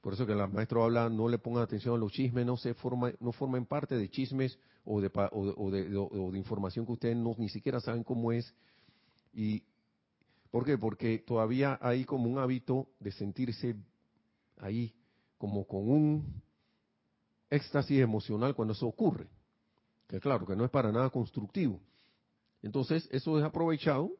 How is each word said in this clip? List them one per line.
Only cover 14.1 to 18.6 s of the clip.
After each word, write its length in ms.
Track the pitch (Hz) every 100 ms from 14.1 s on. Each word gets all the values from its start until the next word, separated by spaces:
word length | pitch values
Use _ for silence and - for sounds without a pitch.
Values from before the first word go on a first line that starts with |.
| _ _ _ _ _
ahí 340 | 101 110 117 _ _ _ _ _
como 280 | 101 101 98
con 220 | 98 104
un 540 | 147 151 151 - - - _ _ _ _ _ _ _ _ _ _
éxtasis 520 | 143 - 147 131 139
emocional 540 | 123 107 - 107 127
cuando 200 | 127